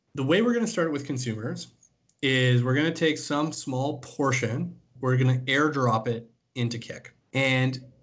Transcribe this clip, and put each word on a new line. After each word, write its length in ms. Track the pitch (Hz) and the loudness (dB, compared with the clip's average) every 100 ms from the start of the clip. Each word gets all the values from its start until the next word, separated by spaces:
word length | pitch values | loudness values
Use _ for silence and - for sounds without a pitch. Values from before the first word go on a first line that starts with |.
| _ 139 | _ -4
The 80 | |
way 180 | 135 190 | 2 4
we're 120 | 240 | 4
gonna 140 | 233 220 | 2 0
start 240 | 180 165 | 0 -2
with 140 | 143 - | -2 -4
consumers 600 | 127 123 104 123 175 - _ _ _ _ - | -6 -4 -6 -6 -10 -12 _ _ _ _ -4
is 420 | 135 131 127 123 | 0 2 4 4
we're 120 | 127 135 | 4 2
gonna 160 | 160 | 0
take 260 | 160 160 143 | 2 0 0
some 340 | - 147 156 | -2 -2 -2
small 480 | - 143 127 143 143 | -4 -6 -4 -4 -6
portion, 760 | - - 135 123 110 135 175 - _ - | -10 -2 0 0 -2 -4 -6 -10 _ -6
we're 160 | 127 127 | 0 4
gonna 220 | 131 127 | 4 2
airdrop 680 | 127 139 151 143 123 110 120 | 2 2 2 2 2 2 0
it 220 | 113 - _ _ 131 | -4 -8 _ _ -4
into 220 | 117 117 | -4 -4
Kik. 360 | - 76 - _ _ | -10 -14 -16 _ _
And 460 | 131 135 131 131 127 - - | -2 2 2 2 -2 -12 -20